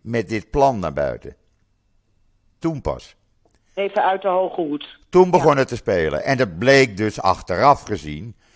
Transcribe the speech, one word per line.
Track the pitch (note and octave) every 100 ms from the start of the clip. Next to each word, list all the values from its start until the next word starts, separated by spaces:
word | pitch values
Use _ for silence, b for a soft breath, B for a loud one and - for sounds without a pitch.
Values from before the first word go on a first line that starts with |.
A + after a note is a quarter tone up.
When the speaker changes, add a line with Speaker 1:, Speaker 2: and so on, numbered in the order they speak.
Speaker 1:
met | A2 A#2 F#2
dit | A2 -
plan | C#3+ C#3 A2+
naar | E2
buiten. | C#2 C2 A1+ - - _ _ _ _ _ _ _ _ _ _ _ _
Toen | E3 D3
pas. | - B1+ - _ _ _ _ _ _
Speaker 2:
Even | - G3 G3+
uit | E3 F#3+
de | G3
hoge | F#3 F#3 -
hoed. | D#3 D3 - - _
Speaker 1:
Toen | F3+ F#3
begon | F3 D3
Speaker 2:
Ja. | C#3+
Speaker 1:
het | B2+
te | A#2+
spelen. | - F#2 D#2 D2+
En | - C3
dat | A2+ D#2+
bleek | B2 C3+ C3+ G2
dus | G#2+ -
achteraf | F#2+ F2 - F2+ C3 C#3
gezien | - G2 D2+ D2+ A#2 - b